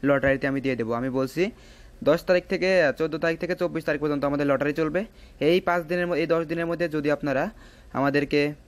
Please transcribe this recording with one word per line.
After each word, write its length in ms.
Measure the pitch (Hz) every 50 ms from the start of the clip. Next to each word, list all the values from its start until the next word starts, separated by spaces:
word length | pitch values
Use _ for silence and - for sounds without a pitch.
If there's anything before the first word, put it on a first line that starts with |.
| -
লটারিতে 420 | 139 143 139 131 139 135 135 131
আমি 140 | 143 135 139
দিয়ে 160 | 123 135 131
দেবো। 160 | 117 117 110 117
আমি 180 | 117 127 135
বলছি, 400 | 123 131 131 131 - 156 175 208 240 - - - - - - - - - -
দশ 200 | 127 147 170 -
তারিখ 200 | - 185 180 175 -
থেকে, 440 | 190 175 165 185 190 180 165 143 127 -
চোদ্দ 200 | 160 160 156 160
তারিখ 220 | 156 165 165 160
থেকে 140 | - 165 180
চব্বিশ 300 | - 180 170 151 160 156
তারিখ 160 | - 151 147
পর্যন্ত 240 | 147 151 147 143 135
আমাদের 220 | 143 143 143 147
লটারি 260 | 143 139 131 143 147 147
চলবে। 320 | 151 160 156 151 180 214 - - - - - - -
এই 200 | 139 147 170 185
পাঁচ 240 | 185 - 170 175 170
দিনের 220 | 151 175 180 175
ম-, 80 | 175 175
এই 120 | 147 165
দশ 200 | 165 165 165 165
দিনের 200 | 147 165 170 170
মধ্যে 220 | 165 170 156 175 170
যদি 220 | 151 156 143 147
আপনারা 400 | 147 143 - 147 135 127 151 208 - - - - - - - - -
আমাদেরকে 600 | 123 135 143 139 143 143 139 - 147 143 147 151 - -